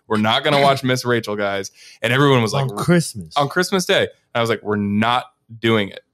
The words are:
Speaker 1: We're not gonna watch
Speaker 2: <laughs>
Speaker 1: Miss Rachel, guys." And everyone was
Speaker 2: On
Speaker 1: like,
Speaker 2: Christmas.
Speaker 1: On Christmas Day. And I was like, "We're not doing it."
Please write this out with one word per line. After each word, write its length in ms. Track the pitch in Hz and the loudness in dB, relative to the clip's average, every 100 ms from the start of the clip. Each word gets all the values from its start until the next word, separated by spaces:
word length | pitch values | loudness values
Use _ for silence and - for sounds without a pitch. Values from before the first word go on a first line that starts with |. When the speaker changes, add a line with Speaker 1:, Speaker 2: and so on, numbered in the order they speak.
| - | -4
Speaker 1:
We're 100 | 107 | 0
not 260 | 110 123 | 0 0
gonna 200 | 147 143 | 2 2
watch 200 | 139 131 | 4 2
Speaker 2:
<laughs> 0 | |
Speaker 1:
Miss 200 | 127 127 | 0 -2
Rachel, 320 | 123 120 110 104 | 0 -2 -2 -4
guys." 340 | 101 98 98 _ - - | -4 -4 -8 _ -20 -6
And 140 | 113 | -2
everyone 260 | 131 143 131 | 2 4 4
was 140 | 110 | 2
Speaker 2:
On 140 | 139 135 | -2 -4
Speaker 1:
like, 100 | 104 | -4
Speaker 2:
Christmas. 580 | - 175 - 110 80 - | 2 2 0 -8 -8 -4
Speaker 1:
On 100 | 143 | -2
Christmas 380 | 175 180 190 | 0 -2 -2
Day. 200 | 175 175 | 0 0
And 40 | 104 - _ 120 | 0 -4 _ -2
I 40 | |
was 80 | 113 | 0
like, 140 | 110 | -2
"We're 140 | 101 104 | -2 -2
not 480 | 101 104 113 123 - _ _ 113 | 0 0 0 0 -4 _ _ -4
doing 320 | 117 110 98 | 0 0 0
it." 100 | - - | -8 -20